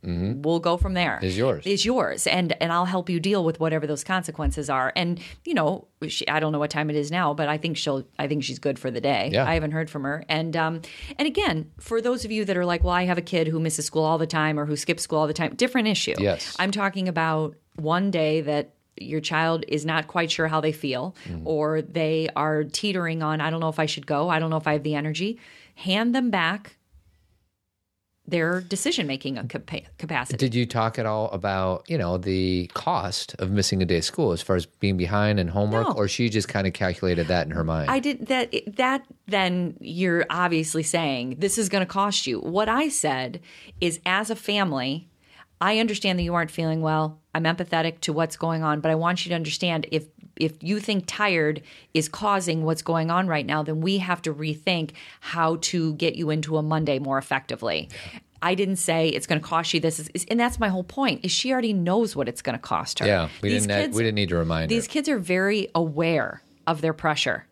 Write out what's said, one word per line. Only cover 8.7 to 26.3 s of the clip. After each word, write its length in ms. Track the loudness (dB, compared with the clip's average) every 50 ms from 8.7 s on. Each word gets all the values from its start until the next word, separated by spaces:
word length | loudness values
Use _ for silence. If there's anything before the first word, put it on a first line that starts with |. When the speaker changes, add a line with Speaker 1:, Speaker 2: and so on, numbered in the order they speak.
| -2 -2
Speaker 2:
for 140 | -4 -6
the 80 | -4 -2
day. 300 | 0 0 0 2 0 2
Speaker 1:
Yeah. 120 | 2 2 2
Speaker 2:
I 100 | 4 2
haven't 180 | 0 0 -2
heard 180 | -2 -4 -4 -4
from 140 | -6 -6 -4
her. 180 | -4 -6 -6 -4 -2
And, 280 | -2 -2 -2 -2 0
um, 260 | 0 0 0 -2 -4 -10 -14 -16 -14 -14 -14 -4 -2
and 80 | -2
again, 460 | 0 0 0 0 0 0 -2 -4 -6 -14 -20
for 200 | -8 -2 -2 0
those 240 | 0 0 -2 0 -2
of 60 | -4
you 140 | -2 -2 0
that 120 | 0 2
are 80 | 2 2
like, 200 | 2 2 2 2
"Well, 80 | 2 4
I 120 | 2 2
have 120 | 2 2 0
a 40 |
kid 260 | 0 0 2 2 2 2
who 100 | 2 0
misses 280 | 0 0 0 -2 -4
school 180 | 0 0 2 4
all 140 | 4 4 2
the 80 | 2 0
time 280 | 2 2 2 2 2 0
or 60 | 0
who 100 | -2 -2
skips 260 | -2 0 -2 -2 -2
school 160 | -2 -2 2 2
all 80 | 2
the 80 | 2 0
time," 220 | -2 -2 -2 2
different 320 | 0 0 2 2 2 2 2
issue. 260 | 2 0 0 -2 0 2
Speaker 1:
Yes. 340 | 2 2 2 0 -4 -10 -4 -2
Speaker 2:
I'm 100 | -2 0
talking 380 | 0 0 0 -2 0 -2 -4 -2
about 480 | 0 0 2 2 2 0 0 -2 -6 -12 _ _ _
one 380 | -6 0 0 2 2 2 2
day 280 | 2 2 2 4 2 2
that 320 | 0 0 0 0 -2 -4 _ _ _ _ _ -14
your 200 | -10 -4 -4 -4
child 440 | -2 0 0 2 2 2 0 0 -2
is 180 | -2 -4 -2 -2
not 220 | 0 -2 -2 -2
quite 240 | -2 -2 -2 0 0
sure 160 | 0 0 0
how 140 | 2 2 2
they 120 | 2 0
feel, 440 | -2 -2 -4 -4 -2 -2 -4 -6 -8 -12 -10 -10
Speaker 1:
Mm. 140 | -8 -6 -4
Speaker 2:
or 380 | -2 0 0 2 2 0 0
they 460 | -2 -2 -2 0 0 2 2 2 0 0 0
are 260 | 0 0 2 2 2
teetering 580 | 0 0 -4 -2 -2 0 0 0 0 -2 -2 0 0
on, 160 | 0 0 0
"I 100 | 0 0
don't 80 | 0 0
know 80 | -2 -2
if 120 | 0 0
I 60 | 0
should 200 | 0 0 -6 -4
go. 220 | -2 0 0 2 2
I 100 | 2 2
don't 120 | 2 2
know 60 | 0 0
if 100 | 2 2
I 60 | 0
have 100 | 0 0
the 100 | -2 -2
energy." 460 | 0 -2 -2 -2 -2 -2 -4 -4 -6 -12 -20 -20 -20 -20 -20 _
Hand 400 | -10 -2 0 0 2 2 2 2
them 160 | 2 2 2